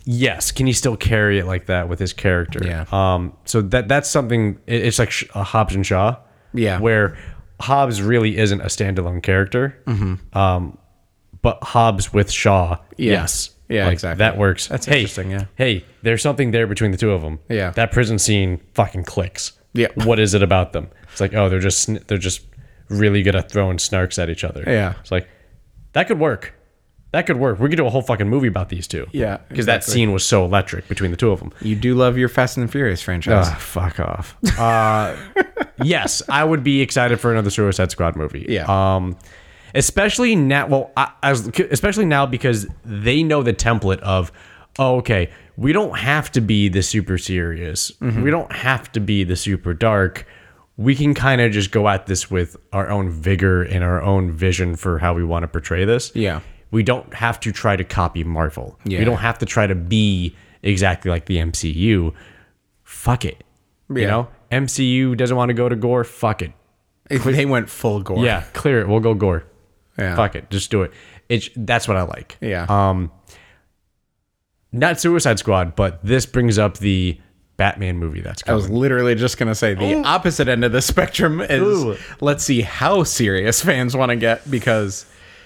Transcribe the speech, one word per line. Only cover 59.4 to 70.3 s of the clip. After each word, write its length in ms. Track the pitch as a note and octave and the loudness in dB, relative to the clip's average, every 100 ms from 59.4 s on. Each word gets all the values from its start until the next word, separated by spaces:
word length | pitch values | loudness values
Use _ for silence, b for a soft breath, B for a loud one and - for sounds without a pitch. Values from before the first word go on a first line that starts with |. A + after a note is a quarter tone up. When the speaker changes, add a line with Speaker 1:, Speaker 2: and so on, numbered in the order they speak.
| A2 | -2
Speaker 1:
try 200 | A#2 G2+ | 0 0
to 80 | |
be 640 | F2+ E2+ A2 G#2 F#2 F2 b b b | 0 0 2 2 0 -4 b b b
exactly 480 | G2+ F#2+ F#2+ F#2 F2+ | -2 0 0 0 -2
like 160 | E2+ - | -4 -2
the 120 | F2 | -2
M 120 | E2 | -2
C 160 | - E2 | -4 -4
U. 440 | D#2 A2 G2 E2 B B B B B _ _ | 0 2 2 0 B B B B B _ _
Fuck 400 | _ - - B2 | _ -6 -2 -2
it." 180 | - - - _ _ _ - | -4 -10 -20 _ _ _ -8
You 120 | C3+ | -2
Speaker 2:
Yeah. 40 | G2+ | 0
Speaker 1:
know? 180 | A2+ A#2+ - _ | 0 -2 -12 _
"M 180 | B2+ C3+ | -4 -2
C 160 | - | 0
U 300 | C3 B2+ C3 A#2+ | 0 2 0 0
doesn't 200 | B2 B2+ | 0 2
wanna 180 | B2 | 0
go 140 | A#2+ B2 | 2 0
to 80 | A#2 | 0
gore. 280 | A#2+ B2 | 0 0
Fuck 380 | A#2 - A2+ G#2 | -2 -2 -2 -2
it." 100 | E2 - _ _ _ _ _ | -6 -10 _ _ _ _ _
Speaker 2:
If 140 | C3+ | -2
they 220 | A2+ C#3 C#3+ | 0 2 2
went 220 | B2+ G2+ | 0 -2
full 300 | - A#2 G#2 | -4 -2 -2
gore. 200 | F#2+ G2 | -2 0
Speaker 1:
Yeah, 180 | A#2+ F#2+ - | 0 0 -6
clear 280 | - D3 B2 | -4 0 2
it. 80 | G2 | 2
We'll 120 | A2 | 2
go 140 | A2+ | 2
gore. 300 | G#2 G2 E2 - _ _ _ _ - | 2 2 0 -4 _ _ _ _ -6
Speaker 2:
Yeah. 160 | F#2+ | -2
Speaker 1:
Fuck 220 | F2+ G2+ | 0 0